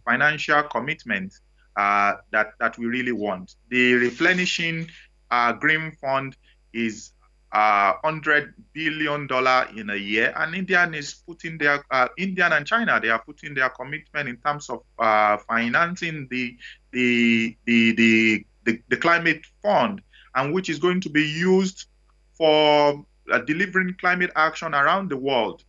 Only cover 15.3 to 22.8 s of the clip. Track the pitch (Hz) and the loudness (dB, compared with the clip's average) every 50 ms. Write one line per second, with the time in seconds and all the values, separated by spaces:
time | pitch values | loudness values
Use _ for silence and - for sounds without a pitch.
15.3 | 104 104 - - 113 113 117 120 123 156 170 170 180 - 180 165 156 151 135 127 | 2 0 -2 -2 -2 -2 -2 0 0 0 0 0 -2 -6 -6 -8 -8 -8 -10 -8
16.3 | 127 127 127 120 117 - - - - _ _ _ - 127 123 123 120 120 117 117 | -6 -6 -6 -6 -8 -14 -20 -20 -20 _ _ _ -4 0 2 2 2 4 4 4
17.3 | 117 113 113 117 - _ - 120 117 117 113 113 113 113 117 113 113 110 113 110 | 2 2 0 -2 -6 _ -2 2 2 4 4 4 4 4 4 4 6 4 4 2
18.3 | 110 104 - _ _ _ - 120 117 - _ - 127 - - 170 170 170 165 165 | 0 0 -4 _ _ _ -4 -4 -4 -4 _ -6 -4 0 2 2 2 2 2 -2
19.3 | 156 156 - - _ _ - 208 202 151 123 107 98 95 _ _ _ - - _ | -2 -2 -6 -20 _ _ -2 0 2 2 2 0 -2 -8 _ _ _ -20 -20 _
20.3 | - 131 139 147 160 190 185 175 156 143 165 180 180 185 - 160 147 151 156 151 | -4 -4 -2 0 -2 -4 -4 -4 -6 -2 -2 0 0 0 -4 -2 -2 -2 -2 -2
21.3 | 156 160 175 185 185 190 190 185 - - - _ _ _ _ _ _ _ _ _ | -2 -2 2 2 4 4 2 0 -4 -10 -20 _ _ _ _ _ _ _ _ _
22.3 | _ - 160 156 151 151 151 151 147 147 | _ 0 4 4 6 6 6 6 6 6